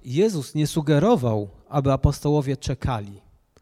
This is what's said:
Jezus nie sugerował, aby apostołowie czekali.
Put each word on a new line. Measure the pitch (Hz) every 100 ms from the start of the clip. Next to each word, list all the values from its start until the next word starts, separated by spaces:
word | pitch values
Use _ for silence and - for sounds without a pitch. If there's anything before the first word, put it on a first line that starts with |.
| -
Jezus | 135 220 175 120 151
nie | 147
sugerował, | 165 147 143 202 226 120 110 101 - -
aby | 143 139
apostołowie | 135 147 139 147 147 135 131
czekali. | - 131 147 113 101 101 _ _ _ _